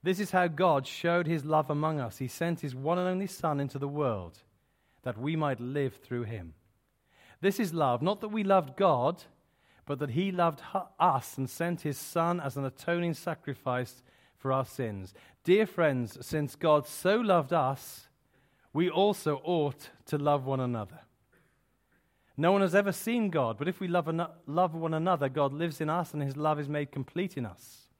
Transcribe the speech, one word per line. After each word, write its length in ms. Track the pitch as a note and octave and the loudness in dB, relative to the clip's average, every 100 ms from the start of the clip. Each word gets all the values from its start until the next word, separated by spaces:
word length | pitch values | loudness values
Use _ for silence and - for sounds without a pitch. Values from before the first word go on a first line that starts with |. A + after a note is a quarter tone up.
This 180 | E3 F#3 | -2 -2
is 100 | G3+ | 2
how 160 | F#3 F3 | 2 2
God 400 | D3+ F3+ C#3+ C3 | 4 4 4 0
showed 400 | - E3+ E3+ E3 | -4 0 2 2
his 180 | E3 | -2
love 240 | C#3+ D#3 D3+ | 2 2 2
among 320 | D3 D#3 D3+ | 0 0 -2
us. 180 | A#2 - | -4 -6
He 100 | B2+ | -8
sent 320 | - E3+ E3+ | -4 -2 -2
his 140 | C#3+ | -6
one 240 | B2+ C#3 F3 | -6 -2 0
and 100 | F3+ | 0
only 180 | F#3 G3 | -2 -4
Son 340 | - E3 C#3+ | -2 -2 0
into 180 | C#3 C#3 | -2 -4
the 100 | C#3 | -6
world, 540 | D3 C#3 G#2 E2+ - _ _ _ _ _ _ | -2 0 -2 -6 -14 _ _ _ _ _ _
that 160 | B2+ A2 | -8 -4
we 180 | C3+ D#3+ | -4 0
might 240 | D3 A#2+ | -2 -2
live 360 | A#2+ C#3+ C3+ - | -4 -2 -4 -4
through 280 | - A#2+ | -8 -6
him. 300 | A2 A2+ E2+ D2+ _ _ _ _ _ _ - - | -6 -8 -12 -18 _ _ _ _ _ _ -20 -2
This 200 | F#3+ G3 | -2 0
is 140 | G3+ | -2
love, 280 | E3 C#3 A#2+ | 2 2 2
not 180 | D#3+ G#3 | 0 -2
that 80 | G#3+ | -4
we 140 | A3 | -4
loved 340 | G3 F#3+ C#3+ - | 4 4 4 2
God, 480 | G3 C3 B2+ F3 - _ _ _ _ _ | 4 4 2 -2 -12 _ _ _ _ _
but 140 | - C#3 | -8 -6
that 120 | D3 | -2
he 220 | B2 G3 | 0 0
loved 280 | F3+ E3+ C#3+ - | 2 2 2 -6
hu-, 80 | G3 - - | -6 -6 2
us 380 | F3 C3+ - - | 4 4 -2 -6
and 120 | C3 | -6
sent 340 | - E3+ E3+ | -2 -4 -2
his 160 | D3+ C#3 | -4 -6
Son 420 | - E3+ E3+ F3 | -4 0 0 0
as 160 | C#3 C3+ | -4 -4
an 80 | |
atoning 500 | C3+ - - E3+ E3+ | -6 -6 -4 0 0
sacrifice 880 | D#3+ - D#3 - C3+ - B2 B2 - _ _ _ _ | -2 -6 -8 -8 -6 -4 -4 -4 -12 _ _ _ _
for 160 | C3 | -2
our 120 | C3 | 0
sins. 480 | B2+ - A#2+ G2+ F#2 - - _ | -2 -4 -6 -6 -12 -16 -20 _
Dear 220 | - G3 G#3+ | 4 4 4
friends, 580 | - D#3+ B2+ A#2 - - | 2 2 2 -2 -8 -6
since 300 | D#3 C#3+ - | -4 -4 0
God 300 | E3 D3+ C#3 | 4 4 4
so 340 | - F3+ G#3+ | -2 2 2
loved 320 | A3+ F3+ C3+ | 4 2 4
us, 560 | E3 C3 C3+ - - - _ _ _ _ _ _ | 0 0 -2 -10 -20 -20 _ _ _ _ _ _
we 160 | C#3+ F3 | 0 2
also 520 | D#3+ G3+ G3+ D#3 C#3+ | 4 2 2 -2 -2
ought 460 | - F3 C#3+ - - - - | 0 0 0 -2 -16 -20 -6
to 120 | D3 | -2
love 280 | C#3+ C#3+ C3 | 2 0 0
one 140 | C3+ | -2
another. 400 | B2 A#2 G2+ - _ _ _ _ _ _ _ _ _ _ _ _ _ - | -2 -4 -6 -12 _ _ _ _ _ _ _ _ _ _ _ _ _ 0
No 140 | E3 | 4
one 80 | G3 | 4
has 140 | G3 | 4
ever 180 | F#3+ G3+ | 4 2
seen 380 | - - A#3+ G#3 | -2 -2 0 0
God, 280 | D#3+ A#2+ G#2 | 2 0 0
but 100 | D#3 | -4
if 120 | F3+ | -4
we 80 | F#3 | -2
love 200 | F3 D#3 | 0 0
ano-, 220 | D#3+ E3 - - | -4 -4 -10 -4
love 280 | D#3 F3+ | 0 0
one 200 | D#3+ D#3+ | 0 -2
another, 340 | D#3+ E3+ E3+ C#3 | 0 0 0 0
God 240 | C3+ C#3 | 0 0
lives 280 | C#3+ E3+ C#3+ | 0 -4 -4
in 80 | D3+ | -2
us 260 | E3 E3+ | -2 -4
and 80 | D3+ | -4
his 140 | C#3 C3+ | -4 0
love 220 | D#3 D3 | 0 0
is 100 | C#3+ | -2
made 240 | D3 C#3+ | -4 -4
complete 440 | C#3+ B2+ - F#3 - | -6 -6 -4 -4 -4
in 100 | A2+ | -8
us. 420 | E2+ - - _ | -10 -20 -20 _